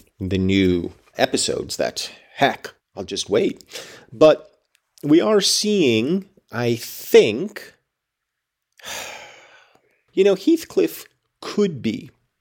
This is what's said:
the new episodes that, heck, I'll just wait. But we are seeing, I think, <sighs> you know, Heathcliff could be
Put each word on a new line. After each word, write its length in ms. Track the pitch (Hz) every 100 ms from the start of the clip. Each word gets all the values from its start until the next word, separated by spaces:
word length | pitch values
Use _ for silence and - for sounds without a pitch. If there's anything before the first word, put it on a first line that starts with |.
| _ -
the 180 | 95 95
new 540 | 95 98 92 87 90 - _ -
episodes 600 | - - - - - -
that, 340 | 71 - - - _
heck, 400 | - 135 - - _ _
I'll 100 | -
just 260 | 92 98 -
wait. 340 | 101 185 - - - - - -
But 380 | 117 156 143 - _ _ _ _ _
we 180 | 143 160
are 200 | 214 214
seeing, 840 | - - 208 208 139 110 127 190 - _ _
I 260 | 117 120 117
think, 1000 | - - - 233 143 107 202 - - _ _ _ _ _ _ _ _ _ _ _
<sighs> 80 | - - - - - - - - _ _ _ _ _
you 120 | -
know, 100 | 202
Heathcliff 720 | 190 - 320 - - 165 - - _ _ _
could 400 | - - 202 143
be 300 | 107 101 135 _ _ _